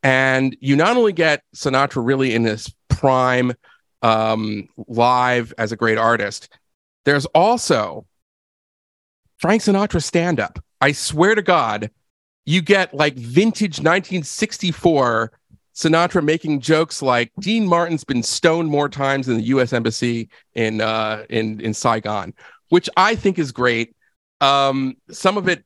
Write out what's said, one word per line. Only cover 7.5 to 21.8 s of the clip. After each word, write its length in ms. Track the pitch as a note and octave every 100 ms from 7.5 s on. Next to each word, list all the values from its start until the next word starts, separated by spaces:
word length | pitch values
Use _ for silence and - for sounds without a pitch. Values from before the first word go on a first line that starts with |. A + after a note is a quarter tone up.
| A#3+ - B2+ G#2 D#2+ - _ _ _ _ _ _ _ _ _ _ _ _ _
Frank 240 | E3 A3
Sinatra 400 | G#3+ G3 G#3 E3+
stand-up. 580 | - E3+ F3 D3 G#2 - - _
I 100 | C#3
swear 420 | C#3+ - D#3 F#3 G#3+
to 60 |
God, 480 | F#3 F3 A#2 G#2+ G#2+ _ _ _ _ _ -
you 160 | F3
get, 320 | D#3+ G3 F3+
like, 220 | C#3+ D3+ C3
vintage 680 | A#2 C3+ A3 A3 G#3 D3
nineteen 420 | D3 F3+ - F#3
sixty-four 1080 | D3 - - - F#3 - F3 D3+ B2+ A2+ A#2 _ _ _ _ -
Sinatra 480 | E3 D#3+ F3 F#3
making 360 | D3+ E3 D#3 D3
jokes 420 | A#2+ D#3 D#3+ -
like, 300 | C3+ A#2+ A#2+ -
"Dean 260 | F#3 A3+ G3+
Martin's 380 | E3+ E3+ D#3+
been 200 | - B2+
stoned 460 | A2 - E3+ E3 E3
more 200 | C#3+ C#3+
times 380 | C#3 C#3 C3+ B2+
than 100 | A2+
the 60 | A2
U 140 | C3+
S 120 | B2
Embassy 560 | B2 A#2 A#2+ B2 A#2 A2+ - _
in, 280 | B2 A2 G#2+
uh, 420 | A2 A2 G#2+ G#2+ A2
in, 300 | A#2+ A2 G#2+
in 120 | A2
Saigon," 600 | G#2+